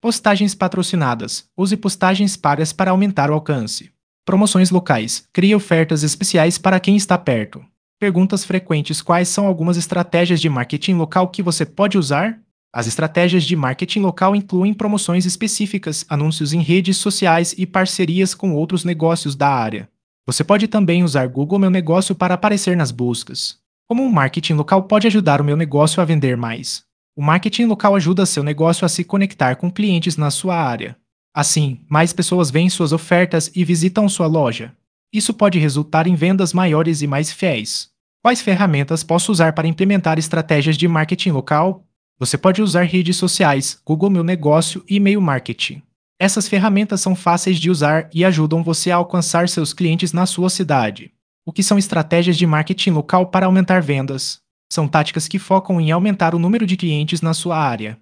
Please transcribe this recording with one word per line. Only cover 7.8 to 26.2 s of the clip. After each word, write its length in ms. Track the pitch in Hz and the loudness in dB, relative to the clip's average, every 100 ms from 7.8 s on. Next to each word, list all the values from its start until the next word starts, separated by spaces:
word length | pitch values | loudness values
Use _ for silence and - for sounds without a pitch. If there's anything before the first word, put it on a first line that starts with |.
| _ _ | _ _
Perguntas 440 | 208 175 190 196 | 0 2 2 0
frequentes. 580 | - 185 185 156 147 151 | -2 -4 -2 -4 -2 -6
Quais 280 | - 175 180 | 0 0 2
são 180 | - 202 | 0 0
algumas 300 | 175 165 175 | 0 0 -2
estratégias 640 | 170 175 175 170 175 170 | -2 -4 0 0 2 2
de 80 | 160 | 0
marketing 460 | 131 123 147 165 180 | -2 -4 -4 0 0
local 340 | 160 185 185 | 0 0 -2
que 120 | 185 | -2
você 240 | 175 160 160 | -4 -2 -4
pode 320 | - 202 196 | -2 0 0
usar? 420 | 139 143 196 226 _ _ _ | 0 -2 -2 -6 _ _ _
As 120 | 120 113 | -6 -4
estratégias 580 | - 156 156 175 180 | -2 -2 0 2 2
de 120 | 143 170 | 0 -2
marketing 460 | 135 131 - 214 | -2 -4 -4 -2
local 340 | 190 180 190 202 | -2 0 0 0
incluem 380 | 202 185 196 | 0 0 0
promoções 520 | 208 214 208 196 175 185 | 0 -2 -2 0 0 0
específicas, 800 | 180 220 - 202 196 165 151 - | -2 -4 -4 -4 -4 -6 -8 -4
anúncios 460 | 147 151 156 147 | -2 0 -2 -2
em 80 | 165 | 0
redes 360 | 147 180 180 190 | 2 2 2 0
sociais 580 | 208 196 185 165 175 - | -2 0 2 2 0 -4
e 80 | 185 | -4
parcerias 720 | 190 185 - 175 175 190 - | -2 -2 -2 -2 0 0 -2
com 180 | 190 | -2
outros 300 | 151 160 180 | -2 -2 -2
negócios 520 | 175 165 160 165 151 139 | -2 -2 0 0 -4 -2
da 140 | 143 | 0
área. 400 | 135 113 107 98 _ _ _ - | 0 -2 -6 -12 _ _ _ -8
Você 160 | 123 | -4
pode 240 | - 202 220 | 0 2 2
também 360 | 220 185 170 | 0 2 2
usar 240 | 175 139 127 | 2 0 -2
Google 300 | 127 147 196 | -4 -2 0
Meu 120 | 190 | 2
Negócio 440 | 185 160 175 185 | 0 0 0 0
para 200 | 185 180 | -2 -2
aparecer 420 | 180 214 202 190 180 | 0 0 0 0 0
nas 160 | 139 | -2
buscas. 680 | 120 123 120 - 123 - - _ _ _ | -2 -4 -4 -8 -10 -10 -12 _ _ _
Como 160 | 233 | -2
o 80 | 262 | 2
marketing 420 | 190 135 170 156 | 2 2 -2 -2
local 300 | 156 147 190 | -2 2 0
pode 240 | 190 214 220 | 2 2 4
ajudar 320 | 214 185 143 | 2 2 2
o 40 | |
meu 120 | 147 147 | 2 0
negócio 460 | 165 143 156 170 | 0 2 2 2
a 40 | 165 | 0
vender 300 | 160 | 2